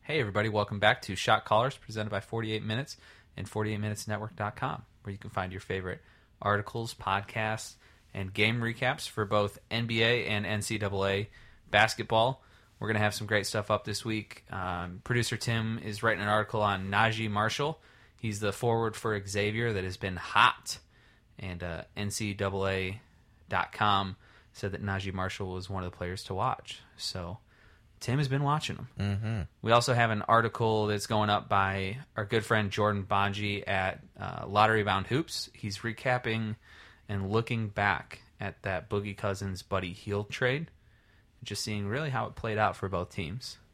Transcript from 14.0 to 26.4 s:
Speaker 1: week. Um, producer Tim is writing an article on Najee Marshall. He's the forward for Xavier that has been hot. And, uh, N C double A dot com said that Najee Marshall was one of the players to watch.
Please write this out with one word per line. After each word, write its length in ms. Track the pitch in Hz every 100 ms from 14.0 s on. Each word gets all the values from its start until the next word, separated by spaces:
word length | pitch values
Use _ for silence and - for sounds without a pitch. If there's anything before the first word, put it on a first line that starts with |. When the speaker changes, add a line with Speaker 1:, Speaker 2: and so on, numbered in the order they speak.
Speaker 1:
week. 400 | 117 110 - - -
Um, 520 | 92 92 87 87 90
producer 340 | - 120 113 113
Tim 440 | - 113 110 113
is 240 | 107 104
writing 180 | 113 95
an 60 | 104
article 340 | 107 104 110
on 260 | 104 95 95
Najee 400 | 101 113 110 110
Marshall. 520 | 104 110 - 147 160 - - - _
He's 220 | 113 104
the 140 | 104
forward 420 | - 120 113 113
for 260 | 107 113 104 98
Xavier 460 | 101 107 110 117
that 100 | 101
has 140 | 92 92
been 180 | 98
hot. 640 | 90 - 104 120 - - - _ _ - _ _ -
And, 280 | 92 87
uh, 180 | 87 80 - -
N 160 | 104
C 200 | - 107
double 360 | 101 101 98 95
A 320 | 95 95 104 - _ _ _ -
dot 240 | 92 -
com 420 | - 104 98 95 98 - - _
said 180 | - 101
that 140 | 95
Najee 280 | 101 95 95
Marshall 380 | 92 92 - 95
was 180 | 92 92
one 140 | 95
of 80 | 90
the 60 | -
players 260 | 90 92
to 100 | -
watch. 460 | 95